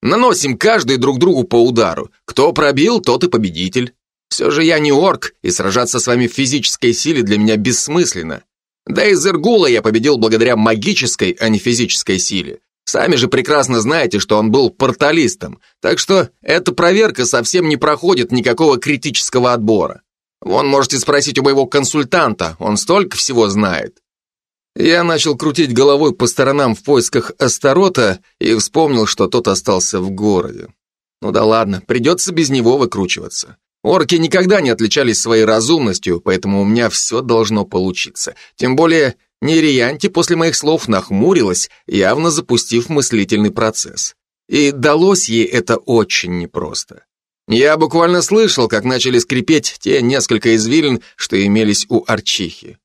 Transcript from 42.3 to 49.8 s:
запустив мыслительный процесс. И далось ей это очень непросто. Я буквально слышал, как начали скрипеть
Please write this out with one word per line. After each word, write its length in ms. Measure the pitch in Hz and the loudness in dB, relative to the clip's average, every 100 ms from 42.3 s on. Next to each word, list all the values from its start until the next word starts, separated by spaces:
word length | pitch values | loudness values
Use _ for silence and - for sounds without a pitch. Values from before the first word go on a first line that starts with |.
запустив 580 | 156 - 120 - 117 120 | -2 -2 -2 0 -4 -2
мыслительный 600 | 151 139 113 98 107 104 | -2 -2 -2 0 0 0
процесс. 640 | 95 110 110 - - - _ _ _ _ | 0 -2 -2 -8 -8 -10 _ _ _ _
И 220 | 139 143 | 0 0
далось 580 | 139 151 151 185 190 - | 2 2 4 2 2 0
ей 160 | 113 | 0
это 320 | 110 127 - 117 | 0 -2 -2 -4
очень 600 | - 120 107 - 87 90 | 0 0 0 -2 -4 -6
непросто. 640 | 85 - 78 - - - _ _ _ _ - | -6 -8 -8 -10 -12 -18 _ _ _ _ -2
Я 300 | 110 139 156 | 2 2 2
буквально 460 | 156 165 170 180 | 0 2 2 2
слышал, 460 | - 208 220 - 117 | 2 2 2 2 0
как 160 | 110 | 0
начали 340 | 110 127 131 123 | -2 -2 0 0
скрипеть 580 | 117 127 117 156 - - | 0 -4 0 0 0 -8